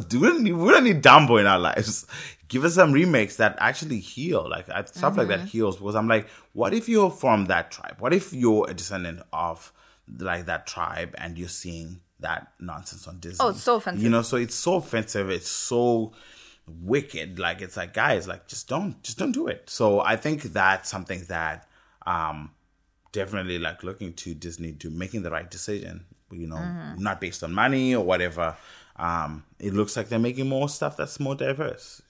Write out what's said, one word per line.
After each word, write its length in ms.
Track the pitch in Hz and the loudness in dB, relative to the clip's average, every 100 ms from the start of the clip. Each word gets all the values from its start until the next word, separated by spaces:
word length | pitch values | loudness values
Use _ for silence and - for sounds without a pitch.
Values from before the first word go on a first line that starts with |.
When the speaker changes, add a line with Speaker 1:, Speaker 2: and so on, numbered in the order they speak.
| 90 | 0
Speaker 1:
we 80 | 247 | 4
don't 220 | 320 339 | 4 6
need, 100 | 214 | 2
we 180 | 170 185 | 4 8
don't 140 | - | 8
need 180 | 247 160 | 8 8
Dumbo 360 | 135 143 143 113 | 10 10 10 8
in 80 | 101 | 8
our 120 | 95 | 6
lives. 480 | 85 - 110 - - - - - - | 4 2 0 -4 -8 -14 -14 -18 -6
Give 160 | 127 | 0
us 100 | 160 | 2
some 180 | 170 165 | 6 8
remakes 440 | 139 180 135 104 - | 8 6 4 2 4
that 200 | 107 - | 2 4
actually 400 | 110 131 156 117 | 0 0 -4 -6
heal, 480 | - - 160 127 76 | -6 -8 -2 -2 -2
like, 200 | 82 87 | -6 -6
uh, 160 | 98 | -8
stuff 320 | 101 175 151 196 | -8 -2 0 2
like 120 | 104 | 0
that 120 | 95 | 0
Speaker 2:
Mm-hmm. 80 | 95 | -2
Speaker 1:
heals." 280 | 113 104 95 | -2 0 -2
Because 180 | 101 | -4
I'm 120 | 107 110 | -2 2
like, 200 | 113 101 - _ | 2 0 -14 _
what 220 | - 117 | -2 0
if 140 | 226 226 | 0 2
you're 220 | 220 190 | 4 4
from 360 | - 135 107 92 | 2 2 4 4
that 240 | 87 - | 0 0
tribe? 260 | - - - | -10 -16 -6
What 140 | 120 | 0
if 200 | 185 - | 0 0
you're 360 | 131 120 107 - | 0 4 4 2
a 40 | |
descendant 480 | 90 - 98 85 87 - | -4 -8 -6 -8 -10 -10
of, 400 | 80 85 82 - _ _ _ - 57 | -6 -6 -6 -14 _ _ _ -20 -10
like, 280 | 92 87 85 | -6 -4 -4
that 200 | 80 - | -6 -8
tribe 480 | - 82 80 90 - | -8 -6 -6 -10 -10
and 200 | 85 85 | -12 -10
you're 100 | 87 | -10
seeing 520 | - 90 82 82 90 _ _ | -8 -10 -12 -14 -16 _ _
that 320 | 82 82 - _ | -8 -8 -8 _
nonsense 460 | 87 76 - 87 - | -14 -14 -14 -16 -16
on 100 | 87 | -14
Disney? 180 | 85 90 | -12 -2
Speaker 2:
Oh, 40 | 254 | -2
it's 120 | 101 | 0
so 140 | - 240 | 0 0
offensive. 260 | - 90 | -2 0
Speaker 1:
You 80 | 117 | 2
know, 120 | 117 | 2
so 140 | 113 123 | 2 -2
it's 180 | 117 | -2
so 200 | - 175 | -2 0
offensive. 560 | 185 - 113 104 104 95 | 0 0 -4 -2 -4 -2
It's 180 | 87 - | -4 -4
so 640 | - - 120 120 117 110 - - - - _ - | -4 -2 2 2 2 -2 -8 -20 -20 -20 _ -20
wicked. 680 | 80 90 139 - 80 80 92 | -14 -2 -2 -2 -8 -10 -6
Like, 240 | 87 90 | -4 -4
it's 140 | 92 - | -8 -10
like, 180 | 90 | -8
guys, 340 | 110 135 104 95 | -2 0 0 -2
like, 180 | 87 - | -12 -12
just 200 | - - | -14 -6
don't, 340 | 143 202 - | -6 -6 -10
just 160 | - 113 | -12 -6
don't 140 | 277 | -4
do 140 | 247 320 | -2 -4
it. 200 | - - | -6 -10
So 300 | - 110 101 | 0 2 4
I 160 | 98 110 | 2 0
think 260 | 151 151 | -2 -4
that's 460 | - 92 95 95 - | -4 2 2 2 -2
something 340 | 98 92 92 87 | -10 -8 -10 -8
that, 380 | 85 80 80 - _ _ _ - | -6 -6 -8 -14 _ _ _ -6
um, 440 | 87 80 76 78 - _ _ _ _ _ | -4 -4 -6 -14 -20 _ _ _ _ _
definitely, 460 | 104 95 98 92 87 | -8 -6 -6 -4 -4
like, 240 | 82 82 | -6 -8
looking 300 | 90 98 95 | -12 -10 -12
to 200 | 82 90 | -12 -12
Disney 380 | 78 85 82 82 | -12 -12 -10 -12
to 160 | 73 85 | -12 -12
making 320 | 80 95 117 | -10 -8 -8
the 80 | 85 | -6
right 200 | 80 90 | -6 -8
decision, 540 | 90 - 101 - 85 87 _ _ | -12 -8 -8 -10 -16 -18 _ _
you 160 | 87 80 | -14 -10
know, 100 | 80 | -8
Speaker 2:
Mm-hmm. 460 | 123 87 76 80 | -8 -10 -12 -6
Speaker 1:
not 180 | 101 95 | -6 -4
based 220 | 90 - | -8 -8
on 100 | 82 | -6
money 400 | 95 127 135 127 | 0 2 2 2
or 100 | 123 | 0
whatever. 520 | 90 90 87 82 82 78 - - - - | 2 2 0 -2 -4 -6 -16 -20 -20 -6
Um, 480 | 85 85 76 78 - _ | -4 -2 -4 -8 -16 _
it 160 | 101 | -4
looks 220 | 98 104 123 | -2 -2 -4
like 120 | 107 | -2
they're 100 | 113 | 0
making 300 | 120 123 135 | 0 -2 -2
more 200 | 135 143 | -2 -2
stuff 280 | - 147 - | -2 -6 -4
that's 220 | 147 - | -8 -6
more 160 | 139 | -6
diverse. 640 | 139 135 139 151 - - - _ | -4 -4 -4 -6 -8 -14 -20 _